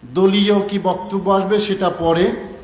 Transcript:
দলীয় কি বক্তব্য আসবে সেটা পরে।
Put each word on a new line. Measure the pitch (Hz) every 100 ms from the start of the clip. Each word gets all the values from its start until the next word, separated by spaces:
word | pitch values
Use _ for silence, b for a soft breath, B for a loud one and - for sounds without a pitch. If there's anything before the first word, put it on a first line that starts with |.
দলীয় | 123 143 190 202 202 202 196
কি | 202
বক্তব্য | 185 180 - 196 180
আসবে | 196 185 208
সেটা | 208 190 180
পরে। | - 165 165 202 233 - -